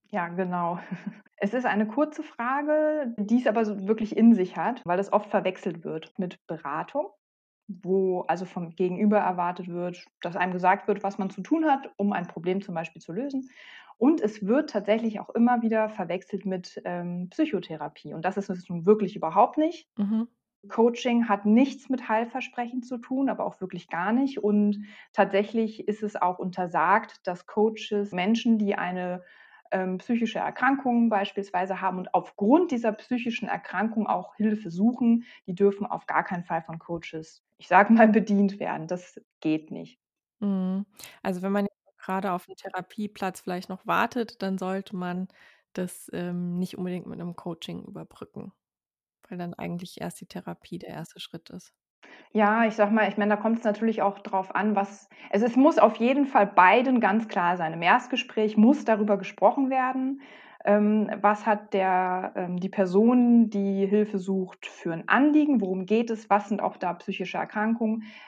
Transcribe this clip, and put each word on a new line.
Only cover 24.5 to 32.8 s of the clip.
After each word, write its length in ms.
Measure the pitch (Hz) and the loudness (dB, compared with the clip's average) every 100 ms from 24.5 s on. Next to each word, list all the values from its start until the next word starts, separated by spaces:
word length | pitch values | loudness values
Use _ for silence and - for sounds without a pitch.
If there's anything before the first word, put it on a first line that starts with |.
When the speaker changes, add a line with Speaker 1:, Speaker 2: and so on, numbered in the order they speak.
| 208 208 202 - - - | 4 2 0 -6 -18 -4
Speaker 1:
tatsächlich 760 | - 196 196 208 226 220 - - | 2 2 2 0 -2 -2 -4 -6
ist 140 | 214 | -4
es 140 | 214 - | -4 -2
auch 220 | 180 185 | -2 -2
untersagt, 880 | 190 175 180 170 165 208 226 - - | -6 -6 -2 0 4 2 0 -10 -8
dass 200 | 180 - | -8 -4
Coaches 640 | - 220 220 - 208 202 | 0 0 0 -4 -4 -2
Menschen, 440 | 180 185 233 240 220 | -2 0 2 2 2
die 160 | 202 | 2
eine, 480 | - 180 180 180 180 180 - - - - | -2 -2 -4 -4 -6 -10 -20 -20 -20 -6
ähm, 280 | 190 185 185 | -4 -2 -4
psychische 400 | - 233 226 - | -2 -2 -2 -4
Erkrankung 720 | - - 254 277 254 240 233 | -6 0 0 2 2 2 2
beispielsweise 720 | 208 202 - 196 180 190 185 | 2 -2 -6 -4 -2 -2 -2
haben 180 | 190 185 | -4 -4
und 160 | 180 | -2
aufgrund 560 | 185 180 - 208 311 349 | -2 -2 -2 4 4 4
dieser 220 | 240 | 0